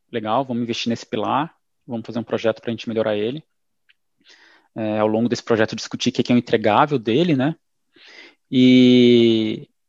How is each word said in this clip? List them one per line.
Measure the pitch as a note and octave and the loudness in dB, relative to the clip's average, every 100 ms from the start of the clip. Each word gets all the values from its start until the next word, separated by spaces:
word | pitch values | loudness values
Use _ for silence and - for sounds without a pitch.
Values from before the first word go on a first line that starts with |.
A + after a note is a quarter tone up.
| _ | _
Legal, | A#2+ G#2+ B2 | -8 -4 -2
vamos | B2+ A#2+ | -2 -6
investir | A#2 A2+ A#2+ | -6 -6 -6
nesse | A2+ | -6
pilar, | - A2 G2+ B2+ D#3+ _ _ _ - | -8 -6 -4 -4 -6 _ _ _ -14
vamos | A2+ A#2 | -12 -10
fazer | A2+ | -10
um | |
projeto | A2+ A#2 A2+ - | -6 -4 -2 -4
pra | A#2 | -6
gente | A2 A#2 | -10 -6
melhorar | A2 A2 | -4 -4
ele. | G#2 A2 D3+ - _ _ _ _ _ _ _ _ _ _ _ _ | -4 -6 -8 -16 _ _ _ _ _ _ _ _ _ _ _ _
É, | A2 G#2+ G#2+ | -10 -6 -2
ao | G#2+ | 0
longo | A2 A#2 | 0 -2
desse | A#2+ | -4
projeto | - A2 A2 | 0 0 0
discutir | A2+ - - B2+ | -4 -12 -8 -4
o | |
que | - | -2
é | |
que | - | 0
é | B2 | 0
o | |
entregável | - A2 G#2+ A2 D3+ C3+ | 0 -2 2 2 0 -2
dele, | A2 B2+ F3 | -2 0 0
né? | C3 C#3+ D#3+ _ _ _ _ _ - - _ _ | 0 -2 -6 _ _ _ _ _ -20 -20 _ _
E | C3 B2+ B2+ B2 B2 A#2+ A#2+ A#2 A2+ A2 A2+ - _ | 2 6 6 6 6 6 6 4 2 -2 -6 -14 _